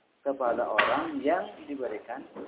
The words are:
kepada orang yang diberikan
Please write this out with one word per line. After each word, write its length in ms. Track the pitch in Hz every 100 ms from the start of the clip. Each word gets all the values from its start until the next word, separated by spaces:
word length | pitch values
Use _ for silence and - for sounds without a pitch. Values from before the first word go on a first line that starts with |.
| _ _
kepada 440 | 139 135 123 117 117
orang 520 | 110 113 135 165 143
yang 240 | 131 180 202 - 151
diberikan 560 | 139 123 104 - 127 165 -